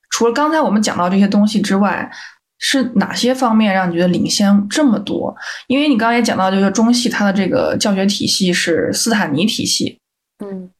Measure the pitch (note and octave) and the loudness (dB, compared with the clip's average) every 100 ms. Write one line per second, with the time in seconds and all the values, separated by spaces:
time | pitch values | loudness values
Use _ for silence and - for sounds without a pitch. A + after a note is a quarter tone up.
0 | _ - A#3 A#3 D4+ D#4 A#3+ G#3 G#3 - | _ -2 0 2 0 0 0 0 0 -2
1 | F3+ G3 G3+ G#3 G#3+ G3 - G3 G3+ - | 0 2 4 4 2 0 0 0 0 -2
2 | - - - _ _ _ - C#4 B3 G3 | -8 -14 -20 _ _ _ -2 0 0 -2
3 | F#3 - A#3+ B3+ B3 A3 G#3+ F#3+ F3+ E3+ | -2 -2 -2 0 2 2 2 2 0 0
4 | F3+ F3 - - G3+ G3+ G3+ - D4 G#3 | 0 0 -2 0 4 4 2 0 2 0
5 | - - - - - - - C4 D4+ A#3 | -2 -6 -6 -8 -14 -14 -4 0 2 2
6 | A3+ A#3+ A3+ - F#3+ G3 G3 G3 A3+ A#3+ | 2 2 0 0 0 2 2 2 2 2
7 | G#3+ - G3+ G3 F#3 - D#2+ - G#3+ F#3+ | 0 0 0 0 0 0 0 -2 -2 0
8 | G3 G3+ - - F3+ F3 - D#3 D#2 - | 0 0 -2 0 0 0 0 -2 -2 -2
9 | A3+ G#3+ E3 C#3+ G#3+ - G2 - - - | -2 0 -2 0 -2 -2 -4 -2 -4 -8
10 | _ _ _ _ G3+ F#3+ F#3 _ | _ _ _ _ -14 -12 -16 _